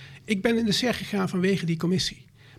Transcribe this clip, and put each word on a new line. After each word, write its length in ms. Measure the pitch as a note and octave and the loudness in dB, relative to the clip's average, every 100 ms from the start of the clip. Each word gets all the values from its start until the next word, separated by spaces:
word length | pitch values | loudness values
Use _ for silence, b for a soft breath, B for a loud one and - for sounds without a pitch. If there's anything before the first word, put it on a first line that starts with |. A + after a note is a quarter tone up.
| B B - | B B -4
Ik 160 | G3+ | 0
ben 160 | A#3 A#3 | 2 2
in 80 | A3+ | 2
de 60 | |
ser 220 | - B3 | 2 0
gegaan 360 | - - G3+ F#3 | 0 -2 -2 0
vanwege 360 | F#3 F#3 G3 E3 | 2 2 2 0
die 120 | E3 | 0
commissie. 520 | E3+ F#3 - - - B B | 0 0 -2 -6 -16 B B